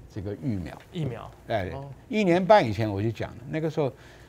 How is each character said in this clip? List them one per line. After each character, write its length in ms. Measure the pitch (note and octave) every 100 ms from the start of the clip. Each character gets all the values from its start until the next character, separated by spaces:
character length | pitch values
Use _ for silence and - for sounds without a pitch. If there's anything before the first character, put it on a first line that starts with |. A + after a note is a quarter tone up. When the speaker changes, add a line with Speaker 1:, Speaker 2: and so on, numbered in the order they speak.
| -
Speaker 1:
这 80 | -
个 120 | G2 G#2
疫 140 | D3 G2+
苗。 140 | E2 - -
Speaker 2:
疫 120 | F3+
苗。 260 | C#3+ A2+ G2 - -
Speaker 1:
哎， 240 | A2+ F#2
Speaker 2:
哦。 160 | E2 C#3 C3 -
Speaker 1:
一 160 | G#3+
年 220 | G3 E3+ F3+
半 180 | G#3+
以 80 | B2+
前 160 | G2 A2
我 140 | G2
就 100 | A2
讲 200 | G#2+ F2+
了， 60 | - C#3
那 100 | D#3
个 80 | D#3+
时 120 | D3+
候 120 | C#3 - - -